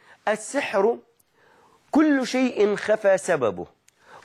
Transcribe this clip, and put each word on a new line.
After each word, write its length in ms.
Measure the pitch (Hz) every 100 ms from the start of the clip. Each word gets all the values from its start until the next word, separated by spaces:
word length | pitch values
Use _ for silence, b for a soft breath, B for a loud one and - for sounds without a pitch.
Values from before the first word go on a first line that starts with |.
| b b -
"السحر 680 | 214 - 277 - 202 208 240 - _ _ b b b b b _
كل 360 | 277 311 277 240
شيء 500 | 254 254 - 202 190
خفى 420 | - 214 196 190
سببه 480 | - 156 113 90 85 _ _ B B B